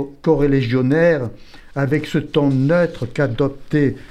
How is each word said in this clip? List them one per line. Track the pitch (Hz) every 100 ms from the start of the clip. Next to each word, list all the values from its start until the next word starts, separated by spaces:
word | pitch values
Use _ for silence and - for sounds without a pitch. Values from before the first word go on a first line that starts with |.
| 139 -
corréligionnaires | 165 151 143 139 117 127 127 151 170 151 117 - - - -
avec | 139 139 151 -
ce | 160
ton | - 156 143
neutre | 135 139 170 170 - 120
qu'adoptait | - 139 113 139 - - 151 139 - -